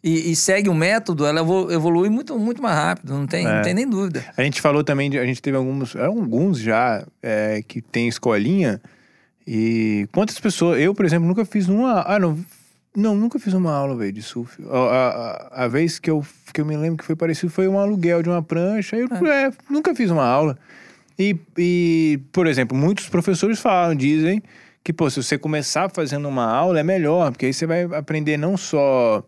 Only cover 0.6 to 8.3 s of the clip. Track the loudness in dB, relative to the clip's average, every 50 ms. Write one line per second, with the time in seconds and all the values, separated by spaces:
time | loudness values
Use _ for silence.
0.6 | 2 2 2 2 2 2 2 0 0 -2 -2 0 0 2 2 2 2 2 2 0
1.6 | 0 0 0 0 2 2 2 2 2 2 0 -2 -2 -4 -4 -2 -2 -2 -2 -2
2.6 | -2 0 0 0 0 0 -2 -4 -6 -8 -4 -4 -4 -2 -2 -2 0 0 0 0
3.6 | 0 0 0 0 0 0 0 -2 -2 -2 -4 -6 -8 -8 -4 -2 -2 -2 -2 0
4.6 | 0 2 2 2 2 0 0 0 0 0 0 0 -2 -2 -2 -4 -4 -2 0 0
5.6 | 0 -2 -2 -4 -4 -6 -4 -2 -2 -2 0 -2 -2 -2 0 0 2 2 0 0
6.6 | 0 0 2 2 2 2 0 -2 -6 -12 _ _ -6 -2 -2 0 0 0 -2 -4
7.6 | -6 _ -12 -12 -12 _ -4 -2 -2 -2 -2 -2 0 0